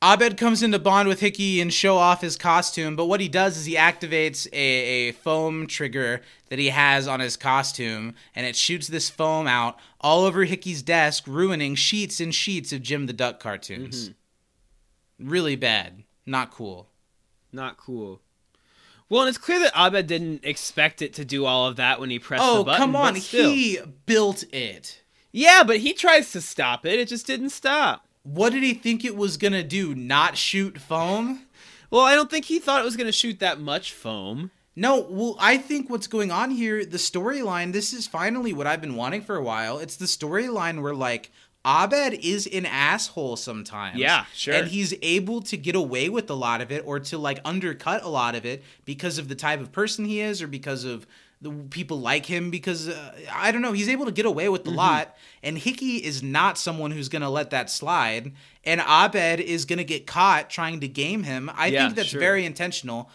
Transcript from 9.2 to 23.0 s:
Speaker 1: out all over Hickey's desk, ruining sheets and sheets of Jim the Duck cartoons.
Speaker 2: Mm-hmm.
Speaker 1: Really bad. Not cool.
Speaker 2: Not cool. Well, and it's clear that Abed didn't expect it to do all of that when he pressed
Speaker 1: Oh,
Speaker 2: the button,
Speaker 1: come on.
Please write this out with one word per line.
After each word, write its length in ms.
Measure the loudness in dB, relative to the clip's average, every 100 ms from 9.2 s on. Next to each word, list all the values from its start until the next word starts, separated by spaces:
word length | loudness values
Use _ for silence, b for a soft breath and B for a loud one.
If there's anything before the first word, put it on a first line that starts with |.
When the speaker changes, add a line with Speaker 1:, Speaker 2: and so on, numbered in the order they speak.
| 0 0 2
Speaker 1:
out 320 | 2 2 -4 b b
all 240 | 4 6 4
over 180 | 4 0
Hickey's 360 | 0 -6 -6
desk, 400 | 0 2 2 0 -4
ruining 480 | -2 0 0 -2 0
sheets 440 | 0 0 -4 -4
and 140 | -4 -2
sheets 360 | -2 -4 -6
of 120 | -8
Jim 240 | -4 -4 -4
the 60 |
Duck 260 | -2 -4 -2
cartoons. 680 | -8 -8 -10 -12 -10 -10 -12
Speaker 2:
Mm-hmm. 1200 | -14 _ _ _ _ _ _ _ _ _ -16 -4
Speaker 1:
Really 260 | -2 0 0
bad. 480 | 0 0 -2 -12 -20 _ -6
Not 260 | -6 -6
cool. 380 | -10 -14 -14 -20 _ _ _ _ _ _
Speaker 2:
Not 260 | -12 -12 -12
cool. 440 | -14 -12 -12 -16 _ _ _ b b b b b 0
Well, 120 | 2
and 80 | 2
it's 80 | 0
clear 220 | -2 2
that 120 | 4 6
Abed 320 | 4 4 0
didn't 340 | -2 -4 -6 -6
expect 560 | -6 -4 0 0 0
it 120 | -8 -8
to 100 | -6
do 200 | -2 2
all 220 | 2 0
of 80 | 0
that 220 | 0 0
when 100 | -2
he 100 | -6
pressed 240 | -2 2 4
Speaker 1:
Oh, 140 | 4
Speaker 2:
the 40 | 4
button, 140 | 2
Speaker 1:
come 160 | 4
on. 180 | 4